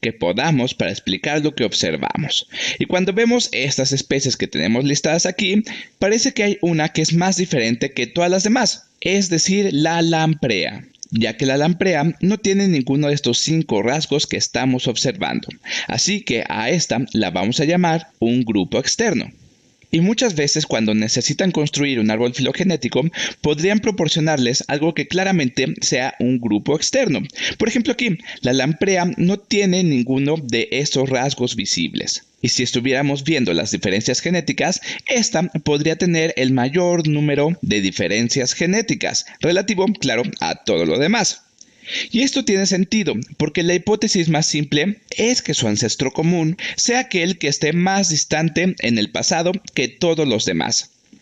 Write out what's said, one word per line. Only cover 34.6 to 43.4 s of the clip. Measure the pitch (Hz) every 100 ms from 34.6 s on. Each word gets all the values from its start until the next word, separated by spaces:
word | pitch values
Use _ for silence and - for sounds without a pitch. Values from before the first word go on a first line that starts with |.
| 151 - - - -
esta | 254 214 160
podría | 170 160 151 147 156 165
tener | 180 165 160 -
el | 131
mayor | 131 127 170 175 170 156
número | 147 147 143 151 180
de | - 104
diferencias | 95 - 87 107 120 135 123
genéticas, | - 175 208 - 135 - - - -
relativo, | 160 180 202 185 190 190
claro, | 131 113 107 -
a | 82 - -
todo | 85 82
lo | 95
demás. | 156 233 180 - _ _ - _ - - -
Y | 208
esto | 269 277
tiene | 220 196 196
sentido, | 185 196 220 160 113 -
porque | -